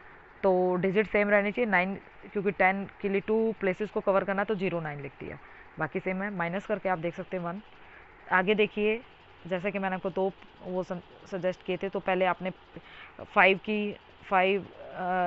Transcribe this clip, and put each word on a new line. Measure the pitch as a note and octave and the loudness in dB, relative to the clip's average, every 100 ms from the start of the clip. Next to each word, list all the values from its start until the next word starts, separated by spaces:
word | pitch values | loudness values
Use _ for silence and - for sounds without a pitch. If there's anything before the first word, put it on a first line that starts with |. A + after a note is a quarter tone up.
| - - - - | -20 -20 -20 -2
तो | G3 F#3 F#3 F3+ | 2 4 4 2
digit | F#3+ F#3+ G#3+ | 2 2 2
same | G#3+ G#3 | 2 4
रहनी | G#3 G3+ | 4 2
चाहिए, | G#3+ A#3 | 0 0
नाइन, | F#3 F#3 G3 - - F#3+ | 2 0 -4 -12 -20 -8
क्योंकि | G#3 F#3+ | -4 -2
टेन | F#3 F#3 G3 G3 - | 2 2 2 -4 -6
के | G3+ | -2
लिए | G3 | -2
two | G3 A3 A3+ G#3+ | 0 0 0 0
places | F#3+ F3+ G#3+ | -2 -2 -4
को | A3 | -2
cover | G3+ G3 | 2 2
करना | G3 G3 | 2 -2
है, | G3+ | -2
तो | |
ज़ीरो | G#3+ F#3 E3 | -2 -2 -2
नाइन | D#3 C#3+ | -6 -8
लिख | C#3 - | -12 -12
दिया, | - D3+ - - - - | -12 -14 -16 -20 -14 -6
बाकी | D#3 F#3 | -4 -4
same | F#3 F#3 | -4 -4
है। | G3+ | -4
minus | G3 E3+ F3+ - | -4 -4 -4 -4
करके | G3+ F#3+ | -2 -2
आप | F3+ | -2
देख | E3+ | -2
सकते | E3 F#3 F#3 | -6 -6 -6
हैं | |
वन। | E3+ F#3 - - - - - - - | -6 -8 -12 -20 -20 -20 -20 -18 2
आगे | F#3 F#3 | 2 4
देखिए, | G#3 G#3 - G#3 A3 - - - - E3+ | 4 2 2 0 0 -6 -20 -20 -16 -6
जैसा | F3+ F#3+ | -4 -4
कि | G3 | -4
मैंने | F#3+ F#3 | -4 -4
आपको | F#3+ | -4
दो | F3 F#3+ - - - | -2 -2 -4 -16 -14
वो | F3+ F#3 | -6 -4
सम-, | F3+ F3+ - - - | -4 -8 -12 -20 -10
सजेस्ट | F#3+ F3+ F3+ | -4 -4 -4
किए | - F3+ | -4 -4
थे, | G3 | -4
तो | G3 | -4
पहले | F#3+ F#3 | 0 2
आपने | F#3 F3 F#3 - - - - - - - | 2 0 -4 -10 -14 -20 -20 -20 -20 -18
फ़ाइव | - - F#3+ F#3+ | -2 6 6 6
की, | - G#3+ G#3 - - - - | 0 -2 -2 -6 -14 -18 0
फ़ाइव, | F#3+ F#3 G3 | 2 4 2
अ, | - - - F3+ F3+ F#3 | -2 -14 -14 -8 -2 0